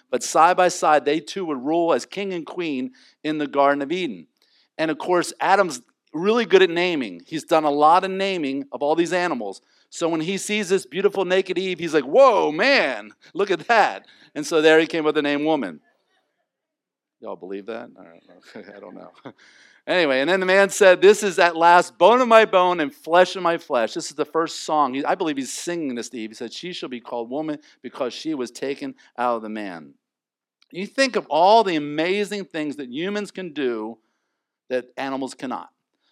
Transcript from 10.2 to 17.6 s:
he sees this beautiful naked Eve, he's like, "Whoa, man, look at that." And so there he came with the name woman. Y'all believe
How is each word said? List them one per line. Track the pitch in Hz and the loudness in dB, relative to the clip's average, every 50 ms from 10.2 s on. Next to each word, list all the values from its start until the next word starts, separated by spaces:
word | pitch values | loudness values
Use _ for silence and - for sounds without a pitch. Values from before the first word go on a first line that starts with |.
he | 156 170 196 185 | -4 -4 -6 -6
sees | - - 208 214 208 165 | -4 -4 -4 -4 -2 -2
this | 190 185 - | -2 -2 -2
beautiful | - - 196 190 202 - 196 185 | -6 -4 -2 0 0 0 0 -2
naked | 180 185 190 190 185 180 170 | 0 0 0 0 -2 -4 -4
Eve, | 190 185 180 151 | -4 -4 -6 -6
he's | 175 165 143 | -6 -2 0
like, | 156 127 | -2 0
"Whoa, | 131 165 247 277 254 214 180 160 156 | 2 4 6 6 6 6 4 0 0
man, | 151 160 208 269 277 240 175 143 123 104 107 107 - _ _ - | 0 0 0 2 2 2 2 0 -2 -6 -10 -14 -20 _ _ -12
look | - 165 202 196 | -6 -4 -2 -2
at | 185 165 147 - | -2 -2 0 2
that." | 233 220 185 131 98 101 - _ _ _ _ _ _ | 2 4 4 2 0 -6 -14 _ _ _ _ _ _
And | 143 151 | -10 -6
so | - 170 156 | -2 0 4
there | 151 160 156 160 | 6 6 6 6
he | 165 | 4
came | 156 - 165 151 | 2 -2 -2 -2
with | 151 143 | 0 0
the | 151 | 0
name | 147 147 143 143 147 | 0 0 -2 0 0
woman. | 156 160 147 120 90 80 73 _ _ _ _ _ _ _ _ _ _ _ _ _ _ _ _ _ _ _ _ _ _ _ _ _ _ _ _ | 0 0 -2 -2 -6 -10 -14 _ _ _ _ _ _ _ _ _ _ _ _ _ _ _ _ _ _ _ _ _ _ _ _ _ _ _ _
Y'all | 117 107 98 | -14 -14 -14
believe | 85 85 92 98 101 | -14 -12 -12 -12 -12